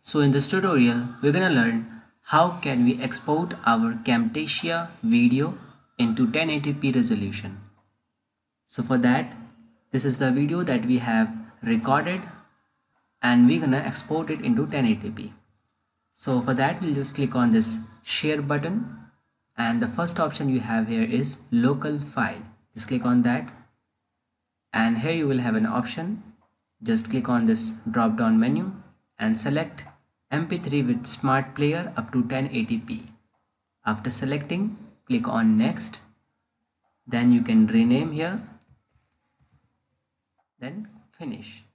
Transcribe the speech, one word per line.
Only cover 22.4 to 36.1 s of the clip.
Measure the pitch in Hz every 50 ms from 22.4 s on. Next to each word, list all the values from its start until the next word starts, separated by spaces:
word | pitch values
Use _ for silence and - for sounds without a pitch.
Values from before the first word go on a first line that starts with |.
| - - - _ _ _ _
Just | - - -
click | 127 123 117
on | 127 123 123 117
that, | 123 123 143 - - - - - _ _ _ _ _ _ _ _ _ _ _ _ _ _ _ _ _ _ _ _ _ -
and | 110 113 113 117 110
here | 117 156 165
you | 170 156
will | 139 135 127
have | 120 120 110
an | 110 110
option. | 110 104 123 120 - - - 165 180 214 214 - - - _ _ _ _ _ _ _ _ _ -
Just | 113 113 113 - -
click | - 127 - -
on | 123 120 113
this | 113 113 110 - - - - - 117
drop | 113 123 117 113 107
down | - 120 110 110 110
menu | 113 123 143 160 180 190 196 - - _ _ _ _ _ _ _
and | 110 110 110
select | 110 - 147 139 151 165 - - - - - - _ _ _ _ _ _ _
M | 131 147 165
P | - - 170
three | - 147 135 147 131
with | 120 120 120 -
Smart | - - - - 135 131 135 135 - -
Player | - 147 147 156 170 175 - -
up | - 117 - -
to | 127 117 120
ten | 131 131 135 143 -
eighty | 120 110 - 117 110
P. | - - 113 - - - - _ _ _ _ _ _ _ _ _ _ _ _ _ _
After | - 107 107 - -
selecting, | - - - 131 143 147 143 - 170 180 202 214 - - - - - _ _ _
click | 127 117 117
on | 120 117 113 113 110 110 107
next. | 113 143 175 - - - - - - _